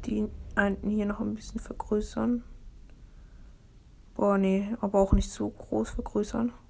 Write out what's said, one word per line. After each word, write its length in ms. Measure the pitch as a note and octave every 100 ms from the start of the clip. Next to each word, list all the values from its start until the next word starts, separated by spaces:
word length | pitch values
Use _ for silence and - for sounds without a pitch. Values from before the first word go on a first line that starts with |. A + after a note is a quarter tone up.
| -
die 200 | G#3+ G#3+ - -
einen 340 | - G3+ G3 G3
hier 160 | G#3+
noch 160 | G3+ G#3
ein 140 | G#3
bisschen 260 | G#3+ - -
vergrößern. 800 | - - - G#3+ G#3+ - A3 A#3+ - - - - - - - - - - - - - - - - -
Boah, 240 | - G#3 G3
nee, 360 | F#3+ F#3+ G3+ A#3
aber 200 | G3+ G3+
auch 120 | G3
nicht 180 | - -
so 200 | - G#3+
groß 400 | - - G#3+ A3+
vergrößern. 640 | - A#3 G#3 G#3 A3+ A#3+ A#3